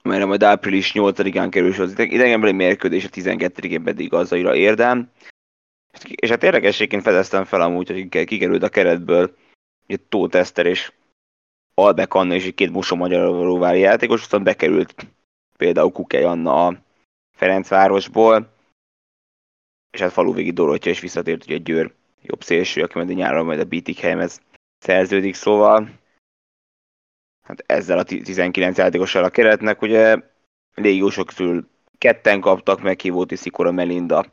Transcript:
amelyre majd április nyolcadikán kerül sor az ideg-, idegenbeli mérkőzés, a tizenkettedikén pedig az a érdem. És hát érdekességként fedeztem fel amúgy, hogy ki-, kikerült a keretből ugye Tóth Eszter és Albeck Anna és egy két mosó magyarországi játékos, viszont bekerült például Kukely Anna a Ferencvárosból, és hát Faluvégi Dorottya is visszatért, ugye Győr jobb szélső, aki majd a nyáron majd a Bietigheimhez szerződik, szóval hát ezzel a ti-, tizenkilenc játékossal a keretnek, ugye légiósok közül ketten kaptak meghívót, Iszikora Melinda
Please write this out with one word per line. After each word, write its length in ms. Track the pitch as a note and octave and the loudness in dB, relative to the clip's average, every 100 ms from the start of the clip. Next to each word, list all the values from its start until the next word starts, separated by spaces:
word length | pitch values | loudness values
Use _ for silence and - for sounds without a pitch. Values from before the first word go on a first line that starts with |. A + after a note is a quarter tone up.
amelyre 240 | G2+ G2 G2 | -2 -2 -2
majd 180 | G2+ | 4
április 500 | G#2 G2+ G#2 F#2+ F#2+ | 4 4 0 -2 -2
nyolcadikán 560 | G#2 G2+ F#2 G2 F#2 F#2 | 0 0 0 -2 -2 -2
kerül 240 | F#2 F2+ | 0 0
sor 100 | G2 | 0
az 80 | F#2 | -4
ideg-, 200 | G2 - | -2 -2
idegenbeli 400 | G#2+ B2+ A2+ G#2+ | 2 2 4 2
mérkőzés, 540 | F#2+ F2+ G2 F#2 E2+ F#2+ | 2 0 0 -2 -4 -6
a 40 | |
tizenkettedikén 720 | - F2+ F#2 F2+ - F2+ E2+ | -8 -6 -4 -4 -6 -8 -6
pedig 300 | E2 - E2 | -6 -8 -4
az 180 | E2+ F2+ | -2 -2
a 240 | F2+ F2+ C#2 | -2 0 2
érdem. 560 | G2 A2 A#2+ B2 A#2+ _ - _ _ _ _ _ _ - - - | 2 2 2 0 -4 _ -20 _ _ _ _ _ _ -20 -20 -6
És 140 | A2 | -2
hát 140 | A#2 | 2
érdekességként 600 | F3 E3 G2+ G2+ G#2+ G#2 | 2 2 0 0 -2 0
fedeztem 420 | G2+ F#2 F#2+ G2 F#2+ | 2 2 2 -2 -2
fel 160 | F#2+ | 0
amúgy, 260 | E2+ F2 F#2 | 0 -2 -6
hogy 220 | F#2 F#2 | -8 -4
ki-, 160 | E2+ E2+ | -4 -4
kikerült 380 | G#2+ F#2 F2+ | -2 0 0
a 60 | F#2 | 0
keretből 680 | - F2+ E2+ E2+ E2+ F2+ _ _ _ _ _ _ | 2 2 0 2 2 2 _ _ _ _ _ _
ugye 100 | G2 _ | -12 _
Tóth 280 | G#2+ - F2+ | -4 0 0
Eszter 280 | F2+ - E2+ | 0 0 0
és 260 | F2+ - _ _ _ _ _ _ _ _ | -2 -8 _ _ _ _ _ _ _ _
Albeck 400 | - G2+ F2+ F#2+ | 2 4 2 0
Anna 200 | F#2+ F#2 | 0 0
és 120 | F2 F#2 | -2 -4
egy 100 | - | -4
két 160 | F#2 | -2
mosó 240 | F2 F#2+ F2 | -2 -4 -4
magyarországi 840 | F2+ F2+ F2+ F2 F2+ F2+ F2 F2+ | 0 0 0 0 0 0 2 4
játékos, 400 | F#2+ A#2 A#2+ A#2 | 4 4 0 -2
viszont 240 | - G#2 | 0 0
bekerült 640 | F#2+ - D#2+ F2 - - - _ _ _ _ _ | 0 0 0 0 -2 -10 -20 _ _ _ _ _
például 340 | F2 F2 E2+ | -2 2 0
Kukely 320 | - F2+ - | -2 -4 -2
Anna 440 | E2+ E2+ E2 C#2+ F2 | 0 -2 0 2 0
a 100 | F2+ _ _ _ _ _ _ | -2 _ _ _ _ _ _
Ferencvárosból, 1160 | F#2 F#2+ F#2+ G2 G2 G2 F#2 G#2+ A2+ A2 A2+ _ _ _ _ _ _ _ _ _ _ _ _ _ _ | -2 -2 0 4 4 2 0 2 4 4 0 _ _ _ _ _ _ _ _ _ _ _ _ _ _
és 120 | F#2+ | -6
hát 100 | F#2 | -4
Faluvégi 400 | F#2 F#2 F#2 F2 | 0 -2 -2 -4
Dorottya 380 | F2 D#2+ D2+ F2 | 0 0 0 -2
is 100 | F2+ | -4
visszatért, 440 | F#2 E2+ E2+ D#2+ | -6 -8 -6 -8
ugye 140 | - D#2+ | -8 -10
Győr 360 | E2 D#2+ D#2+ _ _ _ | -4 -4 -4 _ _ _
jobb 220 | - - | -14 -14
szélső, 380 | - E2+ F2+ - | -2 -2 -2 -4
aki 160 | E2 E2+ | -4 -4
majd 120 | F2 | -6
a 40 | |
nyáron 320 | F#2 F2+ D#2 E2 | -4 -2 -2 -2
majd 140 | D2+ | -4
a 60 | F2 | -4
Bietigheimhez 760 | F2 F2 F2 F2 E2+ F2 - _ _ _ _ | -6 -8 -6 -4 -4 -6 -10 _ _ _ _
szerződik, 560 | - F#2 F#2 G2 F#2+ | -2 0 2 -2 -2
szóval 560 | F2+ - G#2 G#2 A2 G#2+ - _ _ _ _ _ _ _ _ _ _ _ _ _ _ _ | -4 0 4 6 4 0 -16 _ _ _ _ _ _ _ _ _ _ _ _ _ _ _
hát 160 | - - | -20 -4
ezzel 320 | - F2+ F2 | -4 -2 -4
a 60 | |
ti-, 180 | F2+ - | -4 -8
tizenkilenc 560 | - F#2 F2+ F2+ F2+ F#2 | -8 -4 -4 -2 -2 2
játékossal 460 | F#2 F2 F#2 F#2+ | 0 0 -2 0
a 60 | F2+ | 0
keretnek, 520 | - A2 G#2+ G#2+ G#2 | 2 4 4 0 -4
ugye 360 | G#2+ A2 A2 A2 _ _ _ _ _ | 0 4 4 4 _ _ _ _ _
légiósok 520 | - G#2 F#2+ G2 G2 F2+ | -2 0 2 0 -2 -8
közül 440 | - F2+ F2 - _ _ _ | -4 -4 -4 -8 _ _ _
ketten 440 | A#2+ - A2 G2+ | 0 2 0 2
kaptak 400 | G2 F#2 - F#2+ | 2 0 0 -2
meghívót, 500 | G2 F#2 F#2 F2+ F2+ | -2 -4 -4 -4 -4
Iszikora 400 | F#2 F2+ - F2 | -6 -10 -4 -2
Melinda 540 | F2+ F2 F2 E2+ D#2+ - | -2 -4 -4 -2 -2 -2